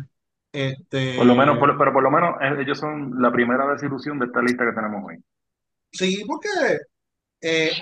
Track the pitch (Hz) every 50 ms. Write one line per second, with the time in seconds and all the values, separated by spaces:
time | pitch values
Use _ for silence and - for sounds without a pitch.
0 | 139 - _ _ _ _ _ _ _ _ - 143 135 135 135 - - _ - 135
1 | 131 131 127 127 120 123 123 127 139 147 143 139 139 143 139 147 143 135 131 135
2 | 131 135 143 165 175 170 - - 139 135 147 143 135 135 143 - 156 151 151 147
3 | 143 131 123 127 123 120 123 120 120 120 123 127 139 139 143 143 147 135 135 131
4 | 120 151 147 143 123 120 123 120 120 123 123 123 123 117 110 113 110 107 107 104
5 | 98 85 82 - _ _ _ _ _ _ _ _ _ _ _ _ _ _ - -
6 | 185 185 190 208 220 220 320 302 - 415 403 349 277 220 160 147 - - _ _
7 | _ _ _ _ _ _ _ _ - 165 165 160 160 160 160 -